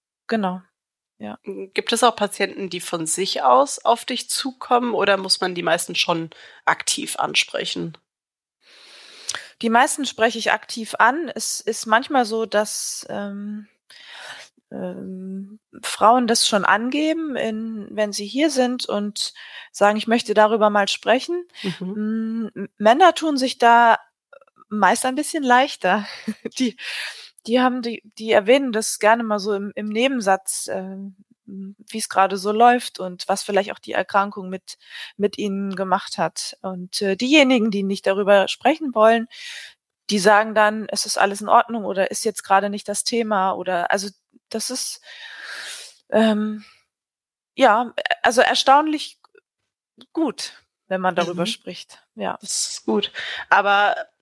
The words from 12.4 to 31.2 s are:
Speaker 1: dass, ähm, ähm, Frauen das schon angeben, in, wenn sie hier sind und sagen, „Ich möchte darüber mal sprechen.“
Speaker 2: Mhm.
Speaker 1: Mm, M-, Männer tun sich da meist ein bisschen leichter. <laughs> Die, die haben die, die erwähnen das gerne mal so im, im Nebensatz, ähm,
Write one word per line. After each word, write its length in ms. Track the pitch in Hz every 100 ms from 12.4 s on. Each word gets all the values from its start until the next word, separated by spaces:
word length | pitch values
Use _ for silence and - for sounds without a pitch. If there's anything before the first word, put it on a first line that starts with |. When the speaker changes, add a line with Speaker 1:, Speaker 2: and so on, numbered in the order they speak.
| 214
Speaker 1:
dass, 600 | 208 214 - - - -
ähm, 580 | 202 202 202 208 208 208 _ _ - - - - - - _ -
ähm, 880 | 190 185 190 190 185 190 190 196 214 _ -
Frauen 460 | - - 214 254 233
das 200 | 233 -
schon 160 | 208 -
angeben, 720 | 202 247 294 311 320 311 247
in, 520 | 226 220 226 220 -
wenn 220 | 208 208
sie 120 | 202 202
hier 240 | 247 311
sind 380 | 269 247 247 -
und 460 | 208 208 - - - - - -
sagen, 260 | - 202 214
„Ich 100 | 220
möchte 260 | 233 -
darüber 360 | 208 214 220 214
mal 180 | 208 196
sprechen.“ 580 | - 196 247 - 349 349 -
Speaker 2:
Mhm. 300 | 196 - 180 214
Speaker 1:
Mm, 540 | 214 220 220 226 214 -
M-, 140 | 196 -
Männer 360 | 208 269 359 330
tun 220 | 320 277
sich 200 | 254 -
da 400 | 233 233 233 - _ _ _ - _ _ -
meist 360 | 208 185 233 262
ein 100 | 262
bisschen 280 | 294 330
leichter. 640 | 262 247 277 - 185 208 202 - -
<laughs> 300 | - - -
Die, 200 | 247 - - - - - - _ -
die 120 | 247
haben 220 | 254 254
die, 200 | 233 226 214 -
die 140 | 226
erwähnen 400 | 220 196 277 269
das 280 | 220 214 -
gerne 240 | 208 233
mal 160 | 226 208
so 140 | 196
im, 180 | 202 202 214
im 120 | 208
Nebensatz, 800 | 214 269 262 196 190 - - -
ähm, 440 | 190 190 190 196 190